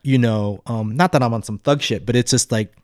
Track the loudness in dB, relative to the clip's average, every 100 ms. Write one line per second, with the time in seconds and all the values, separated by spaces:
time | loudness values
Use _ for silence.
0 | 0 2 2 0 -2 -4 -6 -6 -4 0
1 | 2 2 2 -2 -6 -4 0 0 0 -4
2 | 0 0 2 0 0 -2 -2 _